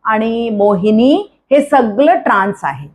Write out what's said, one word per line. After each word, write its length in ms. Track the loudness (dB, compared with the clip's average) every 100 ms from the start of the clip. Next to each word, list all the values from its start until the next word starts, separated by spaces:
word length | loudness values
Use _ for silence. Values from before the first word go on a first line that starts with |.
आणि 460 | -4 -4 -4 -4 -4
मोहिनी 800 | 0 0 0 0 2 2 2 -4 _ _
हे 100 | 0
सगळं 540 | 2 0 0 0 2 2
ट्रान्स 440 | 0 0 -2 -4
आहे. 240 | -8 -8 -16